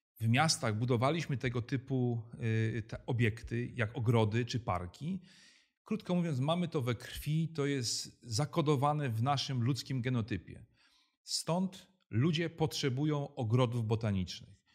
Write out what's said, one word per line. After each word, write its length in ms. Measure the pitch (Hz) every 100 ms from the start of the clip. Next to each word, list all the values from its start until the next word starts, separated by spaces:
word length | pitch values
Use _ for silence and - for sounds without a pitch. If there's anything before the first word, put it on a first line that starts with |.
| _ _
W 80 | 113
miastach 500 | 123 160 - 117 107
budowaliśmy 600 | 123 123 131 165 151 135
tego 240 | 131 123
typu, 600 | 117 135 - 131 123 120 110 - 117 113 113 117
y, 60 | 107
te 180 | - -
obiekty, 640 | 113 113 110 - 117 120 -
jak 220 | 110 113
ogrody 480 | 110 117 107 110 120
czy 140 | 123
parki. 600 | - 90 90 - 147 190 - - - _ _ _
Krótko 320 | - 214 - 180
mówiąc, 240 | 170 135
mamy 280 | 139 170 175
to 140 | 156
we 140 | 123 117
krwi, 520 | - - - 156 160
to 180 | 165 139
jest 580 | 139 117 - - -
zakodowane 840 | 131 107 151 170 147 143 147 151 143
w 140 | 110
naszym 400 | 127 143 - 131
ludzkim 380 | 117 120 - 135
genotypie. 640 | 117 127 107 107 - - - _ _ _ _ _
Stąd 680 | - - - 170 190 - - _ _
ludzie 380 | 110 147 160 165
potrzebują 840 | 165 156 - 143 127 151 147 143 -
ogrodów 520 | 113 123 127 120 110
botanicznych. 760 | 113 113 98 90 - - - _